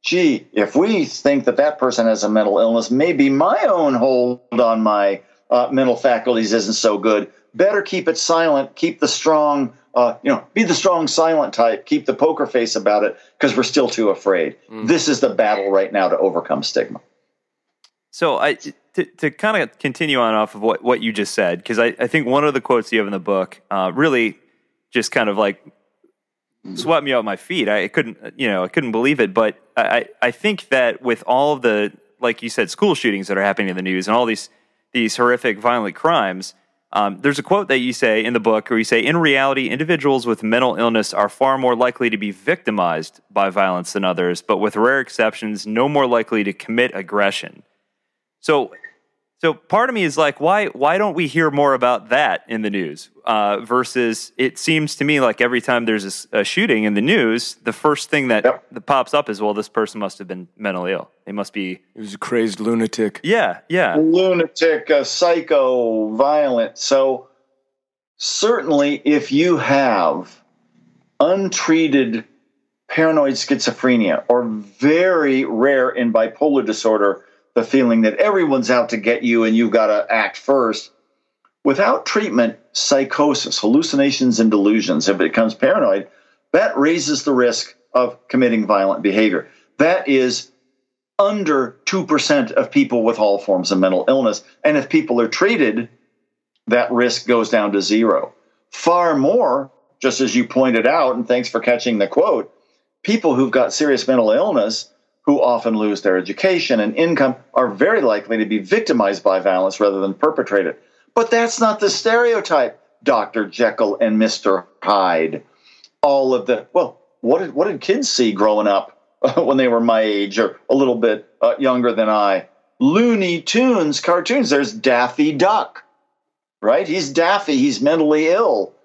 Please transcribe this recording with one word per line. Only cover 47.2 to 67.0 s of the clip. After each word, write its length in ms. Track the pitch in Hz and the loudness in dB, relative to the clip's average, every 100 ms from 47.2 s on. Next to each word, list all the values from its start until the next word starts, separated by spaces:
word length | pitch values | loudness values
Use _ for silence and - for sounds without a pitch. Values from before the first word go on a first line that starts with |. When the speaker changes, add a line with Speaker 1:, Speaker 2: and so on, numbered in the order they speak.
| 98 - - - _ _ _ _ _ _ _ _ | 0 -2 -12 -20 _ _ _ _ _ _ _ _
Speaker 2:
So, 320 | - 147 117 - - _ _ _ _ _ | 0 0 -2 -10 -20 _ _ _ _ _
so 140 | 165 | -4
part 340 | 151 _ 196 254 | -4 _ 0 0
of 40 | |
me 100 | 233 | 0
is 120 | 170 143 | -2 0
like, 220 | 147 - | -2 0
"Why, 260 | 151 208 208 | 0 0 -2
why 300 | 123 143 185 | -2 0 2
don't 180 | 208 | -2
we 120 | 165 156 | -2 -2
hear 240 | 147 156 | 0 0
more 240 | 143 143 | 2 2
about 360 | 131 123 117 113 | 2 2 0 0
that 340 | 127 139 87 - | 0 0 -2 -6
in 160 | 113 | -6
the 80 | 107 | -4
news?" 400 | 101 82 76 - _ - | -4 -6 -10 -20 _ -2
Uh, 340 | 110 101 104 | 0 0 -2
versus 720 | 113 123 123 127 120 113 - - | -2 -2 -2 -2 -2 -4 -10 -4
it 220 | 131 - | -4 -2
seems 360 | - 156 151 - | -2 -2 -2 -4
to 60 | |
me 160 | 143 147 | -2 2
like 220 | 123 104 | 0 0
every 220 | 120 123 | 0 0
time 240 | - 120 113 | 0 -2 0
there's 180 | 110 | -2
a 40 | 98 | -4
s-, 180 | - - | -12 -4
a 140 | - | -2
shooting 400 | 101 - 226 113 | -2 -2 0 0
in 80 | 107 | 0
the 80 | 104 | 0
news, 540 | 127 208 113 117 - - | 0 2 0 -2 -6 -8
the 100 | - | -10
first 380 | 110 151 143 - | -2 -2 -2 -2
thing 180 | 151 127 | -4 0
that, 160 | 110 | 0
Speaker 1:
Yep. 200 | 113 - _ | 0 -2 _
Speaker 2:
that 80 | 113 | -18
pops 320 | - 139 120 | -2 -2 0
up 160 | 147 143 | -2 -2
is, 100 | 101 | -4
"Well, 140 | 104 | -4
this 140 | 104 107 | -4 -4
person 300 | - 107 110 | -4 -4 -4
must 200 | 98 - | -10 -10
have 100 | 92 | -14
been 180 | 92 87 _ | -14 -14 _
mentally 340 | 104 92 90 | -6 -4 -4
ill. 180 | 92 - _ | -6 -8 _
They 80 | - | -12
must 220 | 104 98 | -10 -8
be" 260 | 104 92 90 _ | -8 -8 -10 _
Speaker 3:
He 60 | 113 | -16
was 120 | 107 | -16
a 60 | 98 | -12
crazed 420 | - 120 113 98 | -4 -2 -2 -2
lunatic. 600 | 110 117 113 - 107 - | -4 -2 -2 -2 -4 -4
Speaker 2:
Yeah, 380 | - 226 127 87 _ | -2 0 0 -4 _
yeah. 260 | 175 131 151 | -2 0 2
Speaker 1:
Lunatic, 920 | 160 175 190 180 165 - 165 151 151 | 2 2 2 0 -2 0 0 0 0
uh, 140 | 147 | 0
psycho, 1120 | 123 - 175 170 165 147 127 127 117 110 107 | 0 0 0 0 0 0 2 0 0 -2 -4
violent. 600 | 110 139 151 143 120 113 - | 0 2 2 2 0 -2 -6
So 520 | - 135 | 0 2